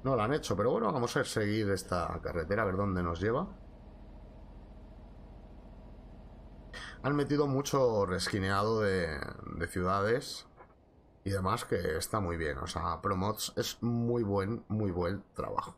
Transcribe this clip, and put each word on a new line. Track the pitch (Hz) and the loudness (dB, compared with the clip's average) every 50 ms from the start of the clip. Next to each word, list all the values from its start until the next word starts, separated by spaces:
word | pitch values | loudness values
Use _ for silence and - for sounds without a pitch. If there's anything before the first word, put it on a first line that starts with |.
| - | 2
no | 131 135 | 2 4
la | 117 107 | 4 4
han | 117 143 | 2 2
hecho, | 156 - - 110 | 0 0 0 0
pero | 90 104 - | 2 4 4
bueno, | 226 226 226 202 | 4 4 2 2
vamos | 160 131 117 120 - | 2 2 0 2 2
a | 147 120 | 0 0
seguir | - - - 107 104 107 110 107 98 | 2 2 2 2 4 4 2 4 4
esta | 98 92 - - 90 87 82 80 82 82 - | 2 0 2 0 0 0 0 0 -2 -4 -4
carretera | - 78 85 78 78 101 110 110 | -2 -2 -2 0 0 2 2 2
a | |
ver | 98 92 | 2 2
dónde | 95 101 101 92 90 87 | 2 2 2 2 2 2
nos | 85 85 82 | 0 0 0
lleva. | 95 110 117 143 185 - - - - - - - - - - - - - - - - - - - - - - - - - - - - - - - - - - - - - - - - - - - - - - - - - - - - - - - - - - - - - - - - - - - - - - - - | 2 2 2 2 0 -4 -8 -14 -16 -18 -18 -18 -18 -18 -18 -18 -18 -16 -16 -16 -16 -16 -16 -18 -16 -16 -16 -16 -16 -16 -16 -16 -16 -16 -16 -18 -16 -16 -16 -18 -16 -16 -16 -16 -16 -16 -18 -18 -18 -18 -18 -16 -16 -18 -18 -18 -16 -18 -16 -16 -16 -16 -18 -18 -18 -18 -18 -16 -16 -14 -12 -12 -12 -12 -14 -4 0
Han | 135 147 | 0 2
metido | 147 139 139 147 143 151 | 2 2 4 4 4 4
mucho | 143 131 131 139 - - 139 131 98 90 101 101 | 4 4 2 2 2 4 6 6 6 6 4 4
resquineado | 92 92 90 90 - - 101 95 95 98 98 101 110 113 110 | 4 2 0 0 0 2 2 2 4 4 4 4 4 4 4
de, | 107 98 95 92 85 80 78 69 - - - - - - - - | 4 4 4 4 2 0 -2 -4 -6 -6 -8 -10 -10 -8 -4 -4
de | 85 | -4
ciudades | - - 92 90 92 95 101 98 107 117 127 - - - - - - - - - - - - - - - - - - - - - | -2 0 0 2 2 4 4 4 4 2 2 0 -4 -10 -10 -12 -16 -20 -20 -20 -20 -20 -20 -20 -20 -20 -20 -20 -20 -20 -8 -4
y | 98 | -2
demás, | 98 98 95 95 110 120 - | 0 2 2 2 0 0 0
que | - 123 98 87 87 78 | 0 0 0 2 0 0
está | 80 - - - 110 | 0 -2 -2 0 0
muy | 98 85 85 | 0 0 0
bien. | 82 82 76 69 | 0 0 -2 -2
O | 67 - | -2 -6
sea, | 80 - 87 82 85 82 80 | -4 -4 -2 -2 -2 -2 -2
Promods | - 101 98 92 95 104 110 - - - - | 0 0 0 2 2 0 0 -2 -6 -4 -2
es | - 117 - - - 113 | -2 -2 -2 -4 -2 -2
muy | 120 120 120 117 117 120 120 117 | 0 2 2 2 2 2 2 2
buen, | 98 101 101 95 101 117 - - - | 2 2 2 2 0 -2 -4 -4 -2
muy | 107 110 107 98 | 0 2 2 2
buen | 85 87 87 85 101 - - - - | 2 2 0 0 0 -4 -8 -10 -6
trabajo. | - - 52 50 - - - - | -6 -4 -2 -2 -4 -4 -4 -14